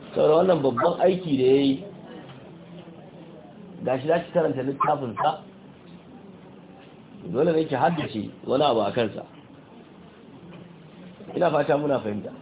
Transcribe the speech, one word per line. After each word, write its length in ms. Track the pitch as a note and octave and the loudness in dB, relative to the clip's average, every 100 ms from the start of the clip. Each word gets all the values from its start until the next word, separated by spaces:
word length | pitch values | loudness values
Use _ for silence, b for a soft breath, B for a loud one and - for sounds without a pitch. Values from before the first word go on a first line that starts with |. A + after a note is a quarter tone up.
| - | -8
Saboda 200 | - D3+ D#3 | 2 4 6
wannan 180 | F#3 E3 | 4 4
babban 380 | C3+ A#2+ - - | 2 2 0 4
aiki 360 | F3+ F#3 F3+ C3+ | 2 2 0 2
da 60 | |
ya 160 | B2+ C3+ | 6 6
yi, 240 | C#3 C#3 G3 - - - - - - E3+ - E3+ - - - - - - - - - - | 4 0 -4 -16 -16 -18 -18 -18 -20 -20 -18 -18 -18 -20 -20 -20 -20 -20 -20 -20 -20 -8
ga 140 | A#2+ B2+ | -4 -2
shi 60 | C#3 | 2
za 100 | E3+ | 0
ki 100 | E3+ | 2
karanta 300 | F3 D#3+ B2+ | 0 2 0
littafin 520 | C3 C3+ - C#3+ C3 G#2 | -2 0 0 0 -2 0
sa, 180 | D3+ E3 - - - - - - - - - - - - - - - - - - - | 0 -2 -10 -20 -20 -20 -20 -20 -20 -20 -20 -20 -20 -20 -20 -20 -20 -20 -20 -16 -6
dole 200 | A#2+ E3+ | 0 2
ne 120 | D#3+ | 2
ki 100 | D#3 | 0
haddace 540 | C3 D3+ E3+ C3+ A2 G2 - - | 2 2 2 -4 -6 -8 -10 -2
wani 160 | B2+ | 2
abu 160 | D3 A2+ | 4 4
a 120 | G2+ | 2
kansa. 320 | G2 A2 - - - - - - - - - - - - - E3+ F3 - - - - - - G3+ - | 0 -2 -4 -14 -20 -20 -20 -20 -20 -20 -20 -20 -20 -20 -20 -20 -20 -20 -20 -20 -20 -20 -18 -10 0
Ina 140 | E3+ | 2
fata 260 | D3+ C#3+ C#3+ | 2 2 2
muna 220 | D3 C3 | 2 0
fahimta. 300 | G#2+ G2+ F2+ - | -2 -6 -8 -14